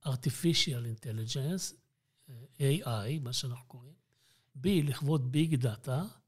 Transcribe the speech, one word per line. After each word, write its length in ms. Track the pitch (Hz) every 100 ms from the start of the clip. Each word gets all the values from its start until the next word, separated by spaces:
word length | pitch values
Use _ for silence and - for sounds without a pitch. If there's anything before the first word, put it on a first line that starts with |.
| 147
Artificial 800 | 123 151 - 170 160 - 123 117 113
Intelligence, 760 | 120 110 113 139 139 185 - - _ _ _ _ - 120 135 -
אה, 160 | 139 160
A 20 | 123
I, 360 | 110 104 156
מה 100 | 123
שאנחנו 320 | 123 127 123 -
קוראים. 240 | 127 127 - _ _ _ _ _ 135
B 100 | 160
לכבוד 720 | 185 143 123 143 156 127 151
Big 260 | 160 143
Data. 280 | 120 104 139 131 208 -